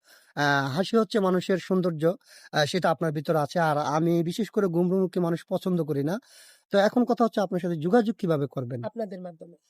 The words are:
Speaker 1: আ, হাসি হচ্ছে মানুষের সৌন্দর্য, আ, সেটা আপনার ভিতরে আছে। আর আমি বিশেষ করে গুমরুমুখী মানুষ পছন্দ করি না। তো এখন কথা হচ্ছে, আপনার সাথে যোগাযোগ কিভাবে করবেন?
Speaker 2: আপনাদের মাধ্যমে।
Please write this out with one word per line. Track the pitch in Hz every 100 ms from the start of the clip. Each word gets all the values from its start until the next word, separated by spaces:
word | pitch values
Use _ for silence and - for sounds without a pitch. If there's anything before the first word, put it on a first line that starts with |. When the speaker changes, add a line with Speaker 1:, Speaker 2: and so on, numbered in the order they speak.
| _ - _ -
Speaker 1:
আ, | 143 143 139
হাসি | 139 196 220
হচ্ছে | 214 226
মানুষের | 190 185 - 185
সৌন্দর্য, | - 185 175 156 160 196 _ - -
আ, | 151 147
সেটা | 185 175
আপনার | 160 165
ভিতরে | 151 147 160
আছে। | 143 180
আর | 160 147
আমি | 143 151 165 170
বিশেষ | 170 175 208
করে | 214 196
গুমরুমুখী | 165 180 190 185 185
মানুষ | 170 165 -
পছন্দ | 185 190 180
করি | 151 143
না। | 143 214 - - - _ _
তো | 196
এখন | 208 247 233
কথা | 233
হচ্ছে, | 226 -
আপনার | 190 180
সাথে | 175 170
যোগাযোগ | 165 240 220 -
কিভাবে | 180 151 139
করবেন? | - 123 127
Speaker 2:
আপনাদের | 208 226 208 185
মাধ্যমে। | 180 165 170 170 _